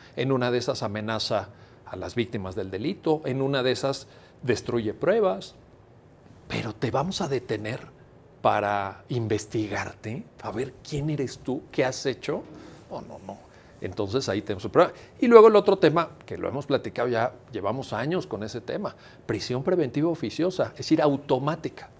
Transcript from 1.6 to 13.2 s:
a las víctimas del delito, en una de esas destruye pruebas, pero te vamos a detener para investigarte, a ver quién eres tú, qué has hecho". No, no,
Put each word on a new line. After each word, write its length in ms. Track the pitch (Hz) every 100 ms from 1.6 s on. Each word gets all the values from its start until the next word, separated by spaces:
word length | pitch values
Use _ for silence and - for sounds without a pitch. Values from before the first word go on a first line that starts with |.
| - - -
a 100 | 92
las 200 | 87 117
víctimas 400 | 120 110 92 92
del 160 | 95
delito, 500 | 92 131 196 - 151 147
en 160 | 131
una 200 | 135 139
de 100 | 127
esas 360 | 120 139 139 - - - -
destruye 520 | 127 107 - 120 107 98
pruebas, 580 | - 220 202 196 - - - - - - - - - - -
pero 260 | - 107
te 160 | 101 123
vamos 320 | 131 165 196
a 60 | 165
detener 540 | 135 - 107 107 127 - - - - - -
para 600 | - 104 104 101 98 98 -
investigarte, 1120 | 127 113 107 - 117 104 98 95 - 113 123 - -
a 100 | 110
ver 220 | 104 131 - -
quién 240 | 147 151
eres 260 | 147 127 -
tú, 240 | - 131 -
qué 140 | - 131
has 200 | 131 139
hecho". 340 | 123 - 175 - - - - -
No, 120 | 151
no, 180 | - -